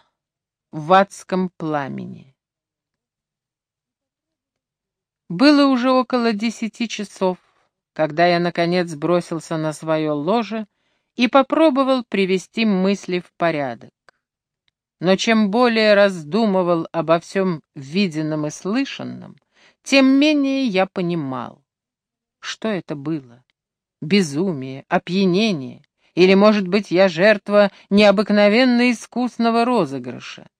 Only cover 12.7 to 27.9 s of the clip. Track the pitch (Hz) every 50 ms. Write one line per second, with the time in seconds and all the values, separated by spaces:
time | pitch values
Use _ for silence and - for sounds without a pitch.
12.7 | 196 185 185 196 202 190 - - 180 180 - _ _ - 175 165 156 147 139 127
13.7 | 117 - - - _ _ _ _ _ _ _ _ _ _ _ _ _ _ _ _
14.7 | _ _ _ _ _ _ 151 185 190 190 - 233 226 220 214 196 196 240 254 240
15.7 | 226 220 220 214 208 202 202 196 185 170 151 147 160 226 233 208 190 185 180 175
16.7 | 175 165 - - - 165 160 156 165 170 - - - 196 190 185 165 147 - _
17.7 | _ 147 135 135 156 202 208 175 147 156 156 151 156 151 151 151 - - - 185
18.7 | 214 262 277 - - - 131 123 123 123 117 - - _ _ _ _ _ _ _
19.7 | _ _ _ - 262 269 269 262 269 277 294 311 302 285 277 269 269 269 269 233
20.7 | 185 185 190 190 - 196 180 170 175 165 143 135 131 123 117 - - _ _ _
21.7 | _ _ _ _ _ _ _ _ _ _ _ _ _ _ - - - - - 220
22.7 | 208 170 - - 156 143 139 151 165 147 131 120 117 127 _ _ _ _ _ _
23.7 | _ _ _ _ _ _ 156 156 190 202 185 143 139 151 196 196 160 131 131 131
24.7 | 131 135 - _ 175 185 - - 175 196 196 185 170 196 226 220 185 143 127 123
25.7 | 120 - _ _ _ _ _ _ _ 165 180 185 190 196 208 214 214 208 190 175
26.7 | 185 220 202 - 165 180 196 190 156 160 190 220 208 208 - - 202 208 202 196
27.7 | - - _ _